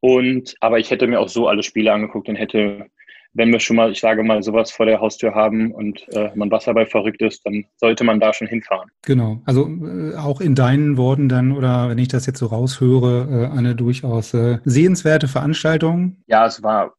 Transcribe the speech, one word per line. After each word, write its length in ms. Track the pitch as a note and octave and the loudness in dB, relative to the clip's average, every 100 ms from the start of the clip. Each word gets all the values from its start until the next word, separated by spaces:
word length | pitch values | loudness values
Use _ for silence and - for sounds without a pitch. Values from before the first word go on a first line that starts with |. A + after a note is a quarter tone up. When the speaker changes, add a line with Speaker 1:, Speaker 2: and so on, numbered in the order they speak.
Speaker 1:
Und, 540 | B2+ B2+ B2+ C3 B2+ - | 4 4 2 -2 -6 -2
aber 180 | A2+ A2+ | 0 0
ich 120 | A2+ | 0
hätte 160 | B2+ B2 | 0 0
mir 140 | A#2+ | 2
auch 80 | A2 | 0
so 180 | A#2 A#2 | 0 0
alle 160 | G#2 | 0
Spiele 300 | G#2+ - A2 | -2 0 0
angeguckt 360 | G#2 G#2 A2 G2 | 0 -2 -8 -8
und 80 | G#2 | -8
hätte, 500 | G#2+ A2 G#2 G2+ - _ - - _ | -4 -2 -2 -4 -16 _ -20 -20 _
wenn 160 | - A2+ | 0 2
wir 100 | A#2 | 2
schon 160 | - A#2 | 2 2
mal, 140 | A2+ | 2
ich 100 | G2 | 2
sage 220 | A2+ A2 | 0 2
mal, 200 | A2 A2 | 2 0
sowas 280 | G#2 A2 A2+ | 0 -2 -2
vor 140 | - | 0
der 160 | A2 A2 | 2 2
Haustür 340 | A2 - A2+ | 0 -2 -2
haben 380 | G#2 G#2+ A2 A2+ | 0 0 0 -2
und, 340 | G#2+ G#2+ G2+ - | -4 -8 -8 -10
äh, 160 | A2 G#2+ | -6 -6
man 160 | G#2+ G2+ | -4 0
Wasserball 340 | A2 - A2+ | 0 0 0
verrückt 380 | A2 A#2 G#2 G#2 | 2 0 -2 -2
ist, 240 | A2+ - - | -2 -2 -8
dann 180 | G#2 G#2 _ | -8 -10 _
sollte 280 | A#2 A2+ | 0 2
man 160 | A#2+ G#2+ | 2 2
da 140 | G#2+ | 2
schon 120 | - G#2+ | 0 -4
hinfahren. 440 | A2+ - F#2+ - _ - | -8 -4 -6 -6 _ 0
Speaker 2:
Genau. 340 | C3 A2+ A2 C3 | 0 0 -4 0
Also, 220 | C3 D3+ | 0 0
äh, 480 | D#3+ D#3+ F#3 D#3 D#3 | -4 -10 -8 -8 -6
auch 260 | D3 C#3 | -6 -4
in 120 | F3+ | 0
deinen 440 | C3 B2 C#3 D3 C3+ | 2 4 4 2 2
Worten 320 | B2+ C#3 C#3 | 0 2 2
dann, 220 | B2+ B2+ | 2 0
oder 360 | C#3 C3 B2 B2 | 0 0 0 0
wenn 80 | A#2 | -2
ich 120 | B2+ | -2
das 180 | C3 B2+ | -2 -4
jetzt 140 | C3 | -6
so 60 | A#2 | -4
raushöre, 1040 | A2 B2+ C3 B2+ C3 B2 B2 C3 C3 A#2 | -2 -4 0 2 4 2 0 -2 -2 -2
äh, 60 | C3+ | -2
eine 180 | A#2+ | -2
durchaus, 600 | A#2+ A#2+ B2+ C3 A#2 A2 | -2 -2 -2 -2 -4 -2
äh, 240 | A#2+ A#2 A#2+ C#3 | -2 0 0 0
sehenswerte 600 | B2+ F3 F3+ D#3 D#3 D3 | 2 4 2 2 2 2
Veranstaltung. 920 | C3+ C#3+ D#3 D#3+ D#3+ D#3+ E3+ F3+ F#3 _ | -2 -2 -2 0 0 0 0 -2 -6 _
Speaker 1:
Ja, 180 | A2 | 2
es 180 | A2+ - | 2 0
war 300 | G#2+ G#2+ F2+ | -2 -2 -2